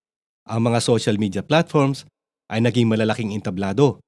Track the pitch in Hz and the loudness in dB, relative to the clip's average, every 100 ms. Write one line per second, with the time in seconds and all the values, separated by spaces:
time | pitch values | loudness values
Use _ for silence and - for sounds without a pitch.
0 | _ _ _ _ - 113 117 117 123 117 | _ _ _ _ -8 -2 0 0 2 0
1 | 120 104 107 98 - 151 170 156 139 139 | 2 0 -2 -4 0 0 2 0 0 -2
2 | - _ _ _ - 110 120 113 117 110 | -10 _ _ _ -8 -2 0 2 2 2
3 | 110 107 107 104 101 92 98 98 143 107 | 0 -2 -4 -6 -6 -4 -4 2 2 2